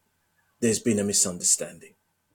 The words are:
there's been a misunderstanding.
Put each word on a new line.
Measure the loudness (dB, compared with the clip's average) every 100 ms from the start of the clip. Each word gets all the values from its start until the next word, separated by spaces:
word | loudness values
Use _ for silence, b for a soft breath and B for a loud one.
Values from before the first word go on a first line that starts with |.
| _ _ _ _ _ -2
there's | 0 0
been | 0 0
a |
misunderstanding. | 2 0 0 -2 0 0 -2 -12 -20 _ _ _ _